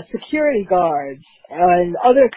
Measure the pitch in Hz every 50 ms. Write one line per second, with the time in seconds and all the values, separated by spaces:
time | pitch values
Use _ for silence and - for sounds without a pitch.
0 | 170 _ - - - - 302 302 302 294 269 208 196 175 185 180 175 165 151 143
1 | 139 139 135 143 _ _ _ _ _ - - 165 175 180 175 180 180 175 170 -
2 | 208 254 247 277 262 233 -